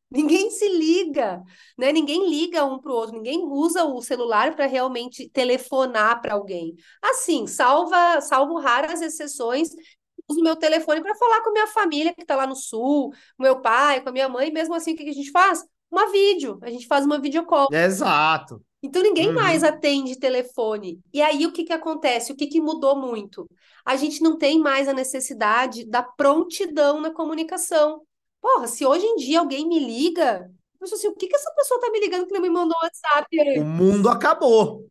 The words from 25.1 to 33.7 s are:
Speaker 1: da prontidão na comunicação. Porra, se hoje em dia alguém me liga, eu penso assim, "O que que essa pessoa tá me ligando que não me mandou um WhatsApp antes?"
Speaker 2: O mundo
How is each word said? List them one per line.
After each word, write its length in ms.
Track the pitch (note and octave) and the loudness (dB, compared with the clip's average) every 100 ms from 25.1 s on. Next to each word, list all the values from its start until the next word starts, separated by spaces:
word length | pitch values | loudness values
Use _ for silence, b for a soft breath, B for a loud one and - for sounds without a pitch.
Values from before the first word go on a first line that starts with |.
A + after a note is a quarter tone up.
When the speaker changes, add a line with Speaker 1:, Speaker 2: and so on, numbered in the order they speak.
| C4+ - A#3 G#3+ A#3 C4 A3 A3 | -6 -8 -2 0 2 0 -4 -4
Speaker 1:
da 180 | B3 | -4
prontidão 960 | B3 - C#4 D#4 F4+ - F#4+ D4+ C#4+ D4+ | -2 2 4 4 0 -4 -4 2 2 2
na 100 | D#4 | -4
comunicação. 920 | D#4+ D#4 D#4+ D#4+ F4+ - D#4+ D4+ D#4 _ _ _ _ | -6 -6 -6 -6 -6 0 2 2 0 _ _ _ _
Porra, 280 | A#4 B4+ A#3 | 2 2 0
se 180 | - C4+ | 0 2
hoje 200 | D#4+ G#4+ | 2 2
em 100 | G#4+ | 0
dia 240 | B3 D#4+ | 0 0
alguém 280 | D4+ C4+ D#4+ | 0 -2 0
me 120 | E4 | 0
liga, 680 | B3 A3+ E4+ E4+ C#4+ F#3+ F3+ _ _ - | 0 -2 0 2 0 0 -6 _ _ -18
eu 40 | |
penso 140 | F#4 G#4+ | -10 -4
assim, 120 | G#4 | -4
"O 80 | G4+ | -4
que 120 | F#4 | -4
que 80 | C#5 | -4
essa 160 | D#5 - | -4 -2
pessoa 240 | C5+ B4 | -2 0
tá 80 | A#4+ | -2
me 80 | A4 | -2
ligando 280 | G4+ F4+ F#4 | -2 -2 -4
que 60 | |
não 80 | G4 | -4
me 80 | F4 | -2
mandou 280 | F4 E4+ E4 | 0 0 -2
um 60 | |
WhatsApp 560 | E4 - D#4+ D4 D4+ D#4+ | -4 -6 0 0 0 0
antes?" 220 | D4 G3+ | 2 0
Speaker 2:
O 40 | |
mundo 440 | D3+ | -2